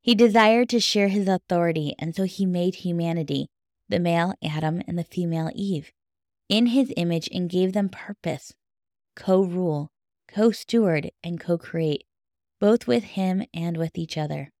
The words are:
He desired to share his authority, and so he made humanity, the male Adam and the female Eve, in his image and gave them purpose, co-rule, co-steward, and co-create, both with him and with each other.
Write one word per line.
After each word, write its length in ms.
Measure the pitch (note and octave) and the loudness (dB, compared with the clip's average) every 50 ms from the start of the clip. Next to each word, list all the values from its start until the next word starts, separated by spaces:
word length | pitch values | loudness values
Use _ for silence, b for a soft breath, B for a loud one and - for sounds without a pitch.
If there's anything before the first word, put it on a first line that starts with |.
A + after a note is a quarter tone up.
He 140 | _ - A#3+ | _ 2 6
desired 560 | G#3 A#3+ A#3 G3+ A#3 A3 G#3+ A3+ A#3 B3 A#3+ | 6 6 6 8 6 6 6 6 4 2 2
to 100 | - A#3 | 2 0
share 280 | G#3 - - G#3 G3+ G3+ | 0 2 2 2 2 2
his 200 | F#3+ G#3 G3 F#3 | 2 0 0 0
authority, 640 | F#3+ F3+ _ _ F3+ F3 E3+ E3+ D#3+ D#3+ D3+ D3 - - | 0 0 _ _ 0 0 2 2 0 0 -2 -4 -6 -6
and 180 | - D#3+ D#3+ | -6 -6 -4
so 80 | - F#3+ | -4 -4
he 220 | F#3 F#3 - G3 | -4 -2 -2 -2
made 300 | F#3 F3+ F3 F3 F3+ F#3+ | 0 0 0 0 -2 -2
humanity, 720 | - - F3+ E3+ E3+ E3+ E3+ E3 E3+ D#3+ C#3+ D3 C#3 C#3 - _ _ _ _ _ _ _ | -4 -6 -4 -4 -2 -2 -2 -2 -4 -4 -4 -4 -6 -6 -8 _ _ _ _ _ _ _
the 140 | _ - - | _ -2 0
male 320 | F3 F3 E3+ E3+ E3+ F3+ F#3+ _ - | 0 2 2 2 0 0 -2 _ -6
Adam 400 | D#3 D3+ D#3 D#3 D#3 D#3+ F3 - | -6 -4 -2 -2 -2 -2 -4 -6
and 120 | - E3+ F3 | -6 -6 -6
the 60 | E3 | -6
female 460 | _ - - F3+ E3+ E3 D#3+ D#3+ D#3+ - | _ -6 -4 -4 -2 -2 -2 -4 -4 -6
Eve, 380 | - G3 G3 F#3+ D3 C#3+ - _ _ _ _ _ _ _ _ _ _ _ _ | -6 -4 -4 -4 -6 -6 -12 _ _ _ _ _ _ _ _ _ _ _ _
in 200 | G3+ G#3+ A#3 A#3+ | 2 2 2 4
his 260 | A#3 C4+ C4+ C#4 - | 4 2 0 0 -2
image 320 | - E3+ E3+ E3+ E3 D#3+ - | -4 -2 0 -2 -2 -4 -4
and 200 | - F#3 F3+ E3+ | -6 -4 -4 -2
gave 240 | F3+ F3+ F#3 F#3 F#3+ | 0 0 0 0 0
them 160 | G#3 G3 F#3+ | 0 -2 -2
purpose, 640 | - - - - G3+ _ - F3 C3 B2 - - - _ _ _ _ _ _ _ _ _ _ _ _ | -4 -8 -14 -14 -14 _ -6 -6 -6 -6 -10 -18 -20 _ _ _ _ _ _ _ _ _ _ _ _
co-rule, 760 | - - - F#3+ F#3 G3 F3+ F3 F3+ F#3 E3+ D#3 D3 D3 D#3 _ _ _ _ _ _ _ | -12 0 2 4 4 4 2 0 -2 -2 0 -2 -2 -4 -8 _ _ _ _ _ _ _
co-steward, 840 | _ - G#3 G#3+ A#3 G#3 - - _ - A#3 A3 F#3+ E3 D3+ - - _ _ - | _ -2 2 2 2 2 0 -6 _ 0 2 2 4 2 0 -2 -6 _ _ -12
and 160 | E3+ F3 E3 | -10 -10 -10
co-create, 680 | - - F3 E3 - - - E3 D#3+ D#3 D3 - - _ _ _ _ _ _ _ _ _ _ _ | -2 -2 -2 -2 -2 -6 -4 -2 -2 0 -2 -4 -6 _ _ _ _ _ _ _ _ _ _ _
both 280 | - G3+ A3 A#3 - | 4 4 4 4 2
with 180 | - B3 A#3+ G#3+ | 2 0 0 0
him 400 | - - - F#3+ F#3 F#3 F#3+ F3+ - - | -4 -6 -4 -2 0 -2 -2 -4 -6 -8
and 240 | E3 E3 E3+ E3+ | -8 -6 -6 -4
with 220 | D#3+ E3 E3 - - | -4 -4 -4 -4 -8
each 180 | E3 D#3+ - | -8 -8 -6
other. 340 | D#3+ D3+ D3 D3+ D3 C#3 C#3+ _ _ | -6 -6 -6 -6 -8 -10 -12 _ _